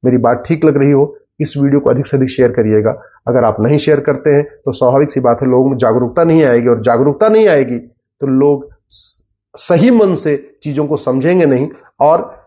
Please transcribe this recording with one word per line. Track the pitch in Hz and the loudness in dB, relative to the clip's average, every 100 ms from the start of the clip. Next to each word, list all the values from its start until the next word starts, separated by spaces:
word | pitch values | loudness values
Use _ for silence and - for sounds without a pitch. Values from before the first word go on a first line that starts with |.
| 127 | 0
मेरी | 127 | 0
बात | 117 123 - | 0 -2 -4
ठीक | 165 156 | 0 0
लग | 143 | 2
रही | 139 | 2
हो, | 139 143 - _ _ | 2 0 -4 _ _
इस | 151 143 | -8 -2
वीडियो | 139 139 | 0 0
को | 135 | 0
अधिक | 123 - | -2 -2
से | 139 | -2
अधिक | 131 | -2
शेयर | 131 123 | 0 0
करिएगा। | 120 107 107 110 - - _ - | 0 0 0 0 -4 -12 _ -4
अगर | 123 | 0
आप | 117 104 | 0 0
नहीं | 113 147 | 0 0
शेयर | 151 147 | 0 0
करते | 139 135 156 | 0 -2 0
हैं | 143 | 0
तो | 147 - - | -2 -8 -10
स्वाभाविक | 131 127 135 147 | -2 0 2 0
सी | 139 | 0
बात | 131 120 | 0 0
है | 135 | 0
लोगों | 131 131 | 2 0
में | 131 | 0
जागरूकता | 123 113 120 123 | 0 0 -2 0
नहीं | 165 160 | 2 2
आएगी, | 143 120 120 | 2 2 2
और | 117 | 0
जागरूकता | 110 117 135 143 220 | 0 0 0 0 2
नहीं | 220 214 | 4 4
आएगी | 151 127 120 - _ _ _ | 2 0 -6 -12 _ _ _
तो | 139 | -2
लोग | 131 143 139 143 _ _ | 0 2 0 -6 _ _
स-, | - - - _ _ _ - | -16 -16 -18 _ _ _ -10
सही | - 175 226 | -2 2 2
मन | 240 202 | 2 2
से | 175 156 143 - _ | 0 -4 -6 -8 _
चीजों | 151 139 151 | -8 -6 -4
को | 151 | -4
समझेंगे | - 131 143 185 156 | -4 -2 0 2 2
नहीं | 127 151 - _ _ | 0 -2 -10 _ _
और | 143 165 - - | 0 0 -2 -16